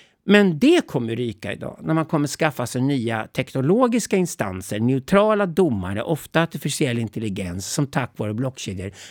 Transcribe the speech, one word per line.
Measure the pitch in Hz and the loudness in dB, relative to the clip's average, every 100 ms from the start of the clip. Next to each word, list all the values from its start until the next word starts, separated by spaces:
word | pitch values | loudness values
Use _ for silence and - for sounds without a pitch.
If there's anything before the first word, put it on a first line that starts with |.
| _ _ - | _ _ 4
Men | 202 196 156 | 6 6 4
det | 262 349 - | 6 4 2
kommer | 139 117 113 | -4 -2 -4
ryka | 123 107 98 | -4 -6 -8
idag | - - - | -8 -10 -10
när | - | -2
man | 160 156 | -2 0
kommer | 160 143 | 0 -2
skaffa | - 156 143 123 | 0 -2 -2 -6
sig | 127 | -2
nya | 131 139 113 113 107 | 0 0 -2 -4 -6
teknologiska | - 131 135 131 214 254 233 - 196 | -6 -4 -2 2 2 2 0 0 0
instanser, | 175 - 104 92 92 104 | 0 -2 -6 -6 -6 0
neutrala | 117 135 131 202 214 208 196 | 2 0 2 4 4 2 0
domare, | 160 190 220 90 101 | 2 2 2 -2 -4
ofta | - 156 - 160 | -2 -4 -2 0
artificiell | 165 151 151 - 143 120 | 0 -2 -6 -2 0 0
intelligens | 117 - 110 98 92 90 - | -4 -4 -6 -4 -6 -6 -6
som | - 139 | -4 -2
tack | - 123 - | -2 -4 -6
vare | 107 | -6
blockkedjor | 107 131 - - 98 95 - - | -4 -6 -6 -10 -8 -8 -12 -20